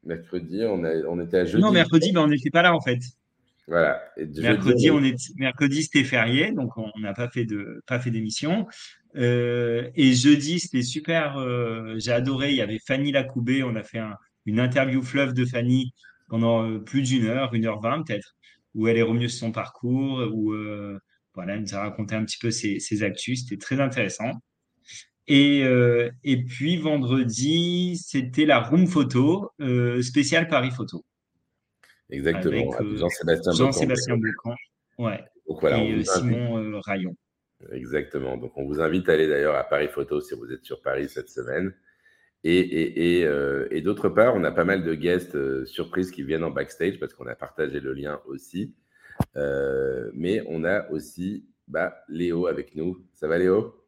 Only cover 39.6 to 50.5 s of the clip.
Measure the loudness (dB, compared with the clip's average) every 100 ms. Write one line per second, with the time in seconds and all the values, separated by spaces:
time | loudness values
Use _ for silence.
39.6 | 0 0 0 -4 -4 -4 -4 -12 -10 -14
40.6 | -12 -10 -6 -4 -6 -8 -12 -10 -6 -4
41.6 | -4 -8 _ _ _ _ _ _ 2 2
42.6 | 2 0 -2 0 2 2 2 0 0 -2
43.6 | -4 -4 -2 -2 0 4 4 4 0 0
44.6 | 2 2 0 -2 0 0 -2 -4 -2 -4
45.6 | -6 -10 -6 -4 -4 -6 -4 -4 -2 -4
46.6 | -8 -4 -4 -4 -10 _ -14 -12 -14 -6
47.6 | -4 -4 -8 -8 -8 -10 -12 -16 -12 -10
48.6 | -10 -12 _ _ -20 -6 -6 -2 -4 -2
49.6 | -2 -2 -2 -4 -8 -6 -2 -2 -2